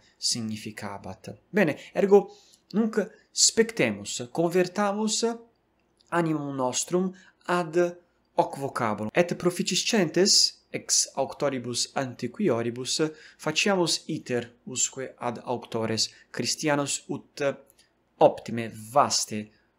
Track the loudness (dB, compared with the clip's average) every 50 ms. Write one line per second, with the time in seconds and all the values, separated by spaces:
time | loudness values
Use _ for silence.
0 | _ _ _ -6 -4 -4 -2 -2 -4 -6 -6 -8 -8 -10 -12 -10 -10 -10 -10 -10
1 | -12 -14 -14 -14 -14 -16 -16 -16 _ _ 0 2 2 2 0 -2 -8 -8 -2 0
2 | 4 6 8 6 6 4 -4 -20 -20 _ -20 _ _ -4 0 0 0 2 0 -2
3 | -2 -4 -6 -18 _ _ -2 2 2 4 4 4 2 2 2 0 2 2 0 -2
4 | -6 -10 -10 -10 -10 -6 -2 0 0 2 4 2 2 2 0 -2 -2 -2 0 -2
5 | -2 -2 0 0 0 0 -2 -4 -10 -20 _ _ _ _ _ _ _ _ _ _
6 | _ -4 0 0 2 2 0 -2 -2 -4 -2 -2 0 0 0 -2 -2 0 0 0
7 | 0 0 -2 -8 -16 -20 _ _ _ -2 0 0 0 0 2 2 2 2 0 -6
8 | -16 _ _ _ _ _ _ 0 0 0 -2 -6 -6 -4 -4 -2 -2 -2 -2 -2
9 | -4 -2 2 2 2 2 0 -2 0 0 0 0 -2 -2 -2 -2 0 0 2 2
10 | 2 2 2 2 4 4 6 4 4 2 0 _ _ _ -12 -10 -4 -2 0 0
11 | 0 0 -2 -4 -4 -4 -4 -4 -2 -2 -2 -2 -4 -4 -4 -4 -4 -4 -4 -4
12 | -4 -4 -4 -6 -8 -8 -4 0 0 2 2 2 0 -2 -4 -6 -6 -4 -2 0
13 | 0 -2 -2 -6 -18 -20 -16 -8 -6 -2 0 2 2 2 4 4 2 2 0 -2
14 | -4 -4 -8 -8 -6 -4 -4 -4 -4 -6 -12 _ -14 -8 -4 -2 -2 -2 -2 -6
15 | -12 -12 -10 -8 -6 -6 -6 -6 -4 -4 -4 -4 -4 -6 -4 -2 -2 0 0 0
16 | -2 -2 -4 -10 -20 _ -6 -4 -4 -4 -4 -2 0 0 0 0 0 -2 -4 -6
17 | -6 -8 -8 -8 -10 _ _ -2 -2 -2 -2 -2 -8 _ _ _ _ _ _ _
18 | _ _ _ 6 6 6 6 4 -8 -8 -6 -6 -6 -8 -10 -14 -10 0 4 4
19 | 4 4 4 0 -2 -2 -6 -8 -8 -10 _ _ _ _ _